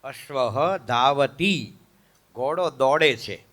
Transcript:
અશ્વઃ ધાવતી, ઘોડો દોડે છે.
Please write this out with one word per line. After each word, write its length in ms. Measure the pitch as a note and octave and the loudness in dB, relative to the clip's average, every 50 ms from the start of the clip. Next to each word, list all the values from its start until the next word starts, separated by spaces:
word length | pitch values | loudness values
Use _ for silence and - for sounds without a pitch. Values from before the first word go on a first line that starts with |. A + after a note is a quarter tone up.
| - | -16
અશ્વઃ 720 | C3 C3+ - - - D3 C3+ B2+ A#2 G#2+ C3 D3+ F3 G3 | -16 -16 -16 -16 -8 -2 -2 -2 0 0 0 0 0 -2
ધાવતી, 960 | F#3 B2+ A2 B2 A#2+ B2 C#3 C#3+ C#3 C#3 C3 - - E3+ G3+ G3 D3 A2+ - - _ _ _ _ _ _ _ _ _ _ _ _ | -4 -4 -2 0 4 4 4 4 4 0 0 0 -2 -2 -2 0 -2 -6 -10 -16 _ _ _ _ _ _ _ _ _ _ _ _
ઘોડો 340 | A#2 B2+ C#3 D#3 F3+ F#3 D#3+ | -6 -6 -4 -2 -2 -4 -4
દોડે 480 | C#3 B2+ C3+ C3 C#3+ D#3+ D#3+ D3+ B2 | -2 0 2 2 4 4 4 2 2
છે. 260 | A2 - - F#2+ - - _ | 0 -6 -12 -12 -14 -14 _